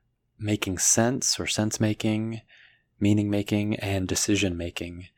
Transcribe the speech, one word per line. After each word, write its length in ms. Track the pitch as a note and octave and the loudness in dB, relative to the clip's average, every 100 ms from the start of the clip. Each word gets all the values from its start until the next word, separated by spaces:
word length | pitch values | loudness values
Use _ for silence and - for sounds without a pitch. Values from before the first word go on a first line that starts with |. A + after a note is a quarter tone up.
| _ _ _ - | _ _ _ -10
making 380 | G#2+ G#2 - F2 | -2 -2 -2 0
sense 640 | - - A#2 C3+ - - | 2 4 2 2 -2 -2
or 60 | - | -2
sense 340 | - G#2+ - | -2 -2 0
making, 600 | G#2+ G#2+ A2 G#2+ A2+ A2 - - - _ _ _ | 0 0 0 -2 -2 -8 -14 -20 -20 _ _ _
meaning 300 | G2+ G#2 G#2 | 4 4 4
making, 460 | G2+ G2+ G#2 G#2 G#2+ | 0 0 0 0 -2
and 300 | G#2 G2 F#2 | -2 -2 0
decision 500 | - - G2+ G2 F2 | 0 2 2 0 -2
making 480 | F2 - F2 F2 F#2+ | -6 -8 -10 -12 -16